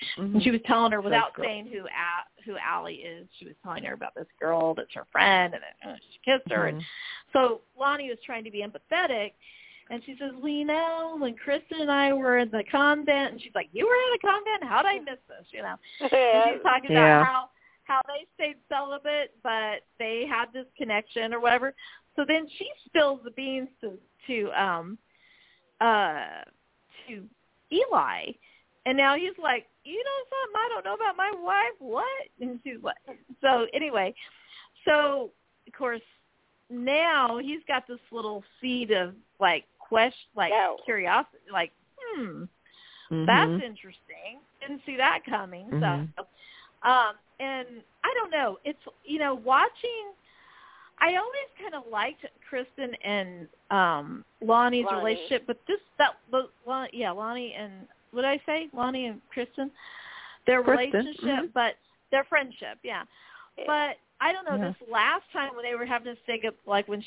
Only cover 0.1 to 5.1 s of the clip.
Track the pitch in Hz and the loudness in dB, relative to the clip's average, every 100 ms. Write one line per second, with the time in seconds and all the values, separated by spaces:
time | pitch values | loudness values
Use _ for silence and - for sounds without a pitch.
0.1 | - 196 208 247 226 233 226 226 214 202 | -6 0 2 4 2 2 4 4 2 2
1.1 | 226 226 - 233 208 233 208 185 156 175 | 2 2 -2 -6 -6 -10 -12 -10 -6 -4
2.1 | 175 - _ 226 190 127 175 170 165 165 | -6 -10 _ -12 -8 -4 -4 -6 -10 -14
3.1 | 170 185 - 165 151 185 165 - - - | -16 -18 -20 -20 -16 -12 -10 -8 -10 -10
4.1 | - - _ 156 165 165 160 - - - | -12 -16 _ 0 2 0 -2 -8 -12 -4